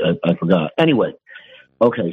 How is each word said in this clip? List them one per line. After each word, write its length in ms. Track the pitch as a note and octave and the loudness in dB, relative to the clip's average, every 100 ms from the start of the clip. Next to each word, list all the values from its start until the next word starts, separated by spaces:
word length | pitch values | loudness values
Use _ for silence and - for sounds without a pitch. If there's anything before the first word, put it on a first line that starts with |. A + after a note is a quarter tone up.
I, 280 | D#2+ F2 E2+ | -2 -2 -2
I 20 | |
forgot. 380 | F2 - F2+ D#2 - | -2 0 0 0 0
Anyway, 380 | D#3+ B2+ E2+ - _ - - - _ - | 2 2 0 -4 _ -20 -20 -20 _ 0
okay, 320 | A#2+ A#2+ F2 | 0 0 -6